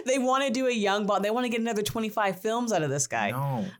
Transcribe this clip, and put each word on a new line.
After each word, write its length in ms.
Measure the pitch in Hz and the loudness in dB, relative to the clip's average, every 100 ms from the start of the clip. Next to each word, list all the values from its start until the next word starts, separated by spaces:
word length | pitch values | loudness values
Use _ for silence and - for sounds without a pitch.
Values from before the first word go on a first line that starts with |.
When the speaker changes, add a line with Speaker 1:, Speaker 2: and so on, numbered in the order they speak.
| 254 | 0
Speaker 1:
They 120 | 269 | 2
wanna 300 | 254 262 277 | 2 2 2
do 160 | 240 254 | 2 0
a 40 | |
young 340 | 240 196 208 208 | 2 2 2 2
Bond. 180 | 196 | 0
They 80 | 202 | 0
wanna 160 | 233 247 | 0 0
get 120 | 233 | 0
another 220 | 226 214 | 0 -2
twenty-five 580 | 214 226 220 220 202 185 | -2 -2 -4 0 -2 0
films 320 | 220 233 240 | -2 0 0
out 100 | 185 | 0
of 60 | 151 | 0
this 180 | 143 - | -2 -2
guy. 240 | 117 101 | 0 0
Speaker 2:
No. 340 | 127 143 123 95 | 0 -2 -2 -4